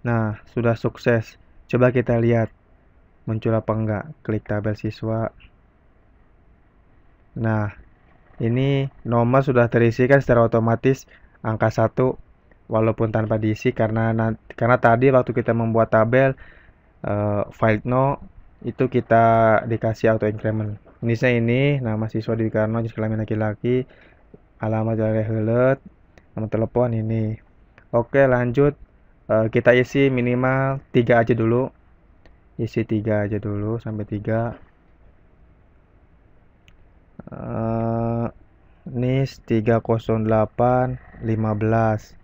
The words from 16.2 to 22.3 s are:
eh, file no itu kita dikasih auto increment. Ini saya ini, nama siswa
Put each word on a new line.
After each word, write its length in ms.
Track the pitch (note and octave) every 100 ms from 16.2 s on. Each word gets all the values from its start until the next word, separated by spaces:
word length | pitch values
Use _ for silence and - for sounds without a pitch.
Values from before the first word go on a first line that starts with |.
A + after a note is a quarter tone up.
| C3+ C3 - - - _ _ _ -
eh, 360 | G#2 G#2 G#2 -
file 300 | - A2+ G#2+ A#2+
no 320 | B2+ C3+ C#3+ - - - _ A#2+
itu 240 | - C3
kita 720 | B2 - A2+ A2+ A2+ A2+ G#2+ A#2+
dikasih 480 | A2 A2+ A2 A2+ A2
auto 80 | G#2+
increment. 560 | G#2+ A2 A2 G#2+ G#2 - _
Ini 160 | A#2
saya 240 | A2+ C3 A#2+
ini, 400 | A#2 B2 C#3 C#3+
nama 320 | A#2+ G#2+ A2
siswa 240 | A2+ A2